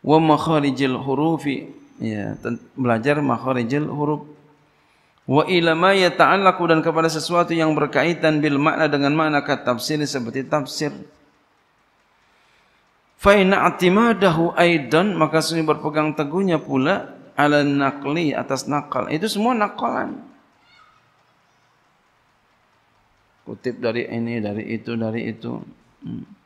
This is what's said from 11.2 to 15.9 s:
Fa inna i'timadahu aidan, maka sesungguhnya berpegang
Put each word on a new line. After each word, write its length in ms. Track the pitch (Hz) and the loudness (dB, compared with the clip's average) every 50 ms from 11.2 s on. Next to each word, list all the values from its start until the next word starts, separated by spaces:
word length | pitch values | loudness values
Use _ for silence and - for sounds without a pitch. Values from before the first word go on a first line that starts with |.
| _ _ _ _ _ _ _ _ _ _ _ _ _ _ _ _ _ _ _ _ _ _ _ _ _ _ _ _ _ _ _ _ _ _ _ _ _ _ _ | _ _ _ _ _ _ _ _ _ _ _ _ _ _ _ _ _ _ _ _ _ _ _ _ _ _ _ _ _ _ _ _ _ _ _ _ _ _ _
Fa 240 | _ - 202 202 208 | _ 4 4 6 6
inna 240 | 190 185 196 185 - | 6 4 4 4 2
i'timadahu 880 | 175 - - 180 175 185 208 233 240 220 180 202 190 160 160 170 170 - - | 0 0 2 2 4 4 4 4 2 2 2 2 2 2 2 0 0 2 2
aidan, 560 | 175 175 170 160 135 117 143 160 185 214 190 | 4 4 4 2 0 2 2 2 2 2 2
maka 240 | 160 156 147 156 160 | 0 0 2 2 0
sesungguhnya 320 | 156 - 165 165 160 156 151 151 | 0 0 -2 -2 0 0 0 0
berpegang 320 | 139 151 | -2 -4